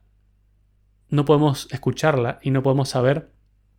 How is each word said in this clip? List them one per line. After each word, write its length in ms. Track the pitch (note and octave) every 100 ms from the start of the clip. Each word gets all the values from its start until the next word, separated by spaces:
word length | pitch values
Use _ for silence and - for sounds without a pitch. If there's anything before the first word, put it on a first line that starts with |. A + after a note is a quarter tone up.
| _ _ _ _ _ _ _ _ _ _ -
no 160 | D3 C#3+
podemos 420 | D3 D3+ C3 -
escucharla 640 | B2+ C3 A#2+ D#3+ C#3 A#2+ -
y 80 | C#3
no 100 | C3
podemos 280 | C3+ C3+ C3+
saber 420 | C3 B2 D3 - _ _ _ _